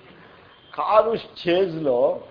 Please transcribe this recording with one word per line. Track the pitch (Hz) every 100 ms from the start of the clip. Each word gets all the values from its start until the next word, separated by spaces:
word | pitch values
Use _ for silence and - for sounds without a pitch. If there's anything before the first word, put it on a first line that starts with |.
| - - - - - - - -
కారు | 151 214 226 220
స్టేజ్లో | - - 170 175 190 160 147 123 143 180 -